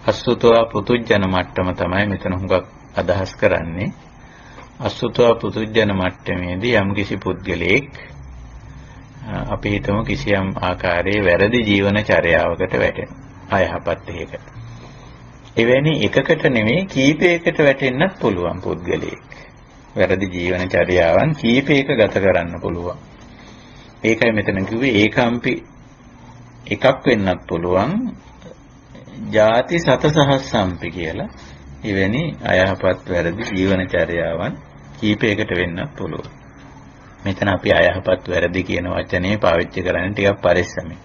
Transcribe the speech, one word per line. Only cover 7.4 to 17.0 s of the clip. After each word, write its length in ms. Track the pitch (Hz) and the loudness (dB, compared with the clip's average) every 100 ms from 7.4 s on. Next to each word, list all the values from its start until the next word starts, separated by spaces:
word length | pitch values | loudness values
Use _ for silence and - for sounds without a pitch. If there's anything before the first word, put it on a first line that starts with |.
| 95 87 85 110 - - - 71 - - - - - - - - - - | -4 -2 2 2 0 -14 -18 -18 -18 -18 -18 -18 -18 -20 -20 -20 -20 -18
අ, 100 | - 95 101 | -10 -8 -6
අපි 220 | 101 104 | -4 -2
හිතමු 340 | 101 - 101 | -2 -2 -2
කිසියම් 440 | 110 95 - 98 95 98 | -2 -4 0 0 0 -4
ආකාරයේ 640 | 92 90 92 87 90 104 | -4 -2 -2 0 0 0
වැරදි 360 | 98 87 101 123 | 4 4 4 2
ජීවන 360 | 110 101 98 104 | 2 4 4 2
චර්යාවකට 720 | 107 92 85 80 85 85 92 | 2 2 4 4 2 0 -2
වැටෙනවා. 440 | - 85 - - - - - - | 0 0 -2 -10 -12 -18 -20 -4
අයහපත් 640 | 98 87 82 - 82 - | 0 0 -2 -4 -6 -6
එකකට. 340 | 85 80 - - - - - - - - - - - - | -12 -10 -12 -14 -18 -18 -18 -20 -20 -20 -20 -20 -20 -8
එවැනි 400 | - 113 127 147 151 | 0 4 4 4 0
එකකට 420 | 104 - 135 160 - | 2 0 2 0 0
නෙමෙයි, 400 | 120 107 143 190 | -2 0 0 -2
කීපයකට 720 | - | 2